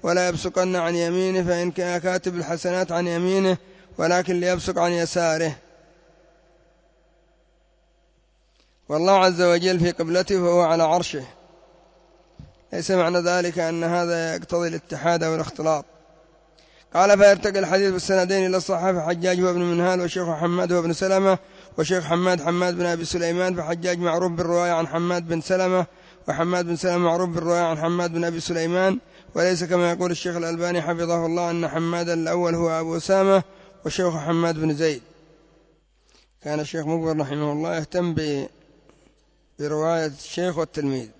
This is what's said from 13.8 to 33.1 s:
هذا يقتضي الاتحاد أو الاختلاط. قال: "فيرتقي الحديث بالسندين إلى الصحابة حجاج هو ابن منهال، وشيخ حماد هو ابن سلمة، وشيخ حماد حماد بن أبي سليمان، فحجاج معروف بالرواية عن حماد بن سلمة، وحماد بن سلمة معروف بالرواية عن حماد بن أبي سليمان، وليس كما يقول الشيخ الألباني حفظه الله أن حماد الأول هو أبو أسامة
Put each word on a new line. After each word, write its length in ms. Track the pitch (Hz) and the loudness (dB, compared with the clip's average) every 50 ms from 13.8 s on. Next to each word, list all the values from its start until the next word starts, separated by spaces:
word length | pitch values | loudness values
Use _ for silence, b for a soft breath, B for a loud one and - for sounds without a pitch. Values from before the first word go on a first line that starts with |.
| 165 | -2
هذا 500 | 165 170 175 175 170 170 165 165 165 160 | -2 0 0 0 0 -2 -2 -2 -4 -6
يقتضي 340 | - - - - 170 170 170 | -6 -8 -4 -4 -2 -2 -2
الاتحاد 540 | 160 165 - - 165 147 139 165 170 170 156 | -4 -6 -10 -10 -12 -4 -2 0 0 0 0
أو 120 | 160 160 | -2 -2
الاختلاط. 500 | 160 156 - - - 156 160 156 147 139 _ - - _ _ - _ _ _ _ _ _ _ _ b b b b b b b - | -2 -4 -6 -8 -4 -2 0 0 0 -2 _ -20 -20 _ _ -20 _ _ _ _ _ _ _ _ b b b b b b b 2
قال: 240 | 170 185 202 202 196 | 4 6 6 8 8
"فيرتقي 400 | 202 202 196 196 - 214 196 196 | 10 8 8 8 2 -2 0 0
الحديث 340 | 190 160 175 190 202 196 185 | 0 2 2 2 2 2 0
بالسندين 540 | 185 175 - 196 190 185 180 196 196 190 | -2 -2 2 2 2 2 2 2 0 0
إلى 100 | 185 185 | 2 0
الصحابة 440 | 190 165 - 190 170 175 190 185 180 | 0 0 0 -2 0 0 0 0 0
حجاج 400 | 156 165 175 170 170 185 180 180 | 0 -2 -2 -2 0 0 0 2
هو 100 | 180 185 | 2 2
ابن 100 | 175 175 | 2 0
منهال، 400 | 175 175 175 170 175 180 185 180 | 0 0 2 2 2 2 2 0
وشيخ 300 | 180 175 - 185 180 170 | -2 -2 -4 -4 -2 -2
حماد 420 | 165 147 165 170 175 180 185 180 180 | -2 -2 -2 0 0 0 0 0 0
هو 60 | 175 | 0
ابن 140 | 165 170 170 | 0 0 -2
سلمة، 460 | - 190 190 190 190 190 196 185 180 B B B B B B B - | -2 0 2 2 4 4 4 2 2 B B B B B B B -4
وشيخ 260 | 160 147 185 185 160 | -2 0 0 -2 0
حماد 380 | 147 165 170 180 185 180 175 143 | 0 0 0 2 2 0 0 0
حماد 340 | 165 170 175 180 180 175 | -2 -2 0 0 -2 -2
بن 100 | 175 175 | -2 -2
أبي 180 | 175 170 165 170 | -2 -2 -4 -4
سليمان، 500 | 156 - 180 170 170 170 180 180 185 185 | -6 -4 -4 -2 -2 0 0 0 0 -2
فحجاج 440 | 175 160 156 170 170 165 180 180 175 | -4 -4 -6 -6 -4 -2 -4 -2 0
معروف 340 | 175 170 160 170 180 185 170 | 0 0 0 0 0 0 -2
بالرواية 380 | 165 175 165 175 175 175 175 | -2 -2 0 0 0 2 2
عن 160 | 175 165 165 | 0 0 -2
حماد 420 | 160 - 165 170 175 180 175 170 165 | -2 -2 -2 -2 0 -2 -2 -2 -4
بن 120 | 165 165 | -4 -4
سلمة، 460 | 156 - 185 185 185 185 185 185 170 B B B B B B B B - | -2 -2 0 0 2 2 2 0 0 B B B B B B B B -6
وحماد 380 | 151 139 165 175 180 180 180 | -2 -2 0 0 0 -2 0
بن 100 | 170 170 | -2 -4
سلمة 220 | 165 - 185 175 175 | -2 0 0 0 2
معروف 300 | 175 175 165 175 185 180 | 2 2 2 2 0 -2
بالرواية 320 | 165 175 165 165 175 175 | -2 -4 -2 0 0 2
عن 180 | 175 165 165 151 | 2 0 0 -2
حماد 340 | 156 165 175 175 175 175 165 | -2 -2 -2 0 -2 -2 -2
بن 120 | 165 170 | -2 -4
أبي 160 | 170 170 165 | -2 -4 -6
سليمان، 580 | 156 - 175 170 160 165 175 180 185 190 190 247 - B B B B B - | -6 -4 -4 -2 -2 0 0 2 2 2 0 -2 -6 B B B B B -4
وليس 300 | - 170 180 185 170 180 | 0 0 2 2 0 -2
كما 280 | 160 180 175 175 175 170 | 0 0 2 2 2 0
يقول 180 | 170 180 185 | 0 -2 -2
الشيخ 260 | 175 156 - 180 170 | -2 -4 -4 -6 -4
الألباني 460 | 170 165 165 170 170 170 175 175 175 160 | -4 -4 -4 -4 -4 -2 -2 -2 -2 -2
حفظه 440 | 156 175 165 170 165 170 170 165 | -2 -4 -4 -2 -2 0 0 0
الله 240 | 165 165 175 175 170 | 0 -2 -2 -2 -2
أن 180 | 170 170 170 151 | -2 -2 -4 -2
حماد 400 | 147 165 165 165 170 175 175 170 | -2 -2 -2 -2 -2 -2 -2 -2
الأول 460 | 170 165 165 160 170 175 175 170 165 | -2 -2 -2 -2 0 0 0 0 0
هو 160 | 170 170 165 | 0 0 0
أبو 260 | 160 160 165 165 165 | 0 -2 -4 -4 -4
أسامة 460 | 170 160 - | -6 0 2